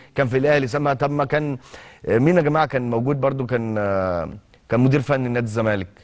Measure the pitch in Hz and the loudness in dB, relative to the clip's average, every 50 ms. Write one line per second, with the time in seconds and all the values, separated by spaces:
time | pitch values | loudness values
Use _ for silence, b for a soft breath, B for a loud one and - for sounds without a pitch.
0 | B B B - 139 117 123 131 135 147 147 143 135 113 120 147 147 143 139 117 | B B B -2 0 0 0 2 2 2 2 2 0 0 -2 -2 0 -2 0 0
1 | 143 139 143 147 143 - 147 151 151 147 135 123 B B B B B B B B | 0 0 0 -2 -2 0 0 -2 -2 -2 -6 -8 B B B B B B B B
2 | - - 101 117 135 165 180 175 147 143 151 156 156 - 143 127 123 120 117 117 | -2 0 2 4 4 4 4 4 4 2 2 2 0 0 0 -2 -2 -2 -2 -2
3 | 120 139 147 135 139 139 139 135 127 120 127 117 113 110 110 104 101 101 98 95 | 0 -2 -2 0 0 -2 -2 -2 -2 -2 -2 -2 -2 -2 -2 -2 -2 0 0 0
4 | 92 92 87 85 80 78 78 104 - _ _ _ _ - 117 117 127 131 139 143 | 0 -2 -2 -4 -4 -6 -10 -14 -20 _ _ _ _ -2 2 2 4 4 2 2
5 | 123 - 147 131 127 120 120 123 120 110 107 113 110 110 104 98 92 - - - | 0 0 -2 -2 -2 -2 -2 -4 -4 -4 -2 -2 0 0 0 -2 -4 -8 -14 -20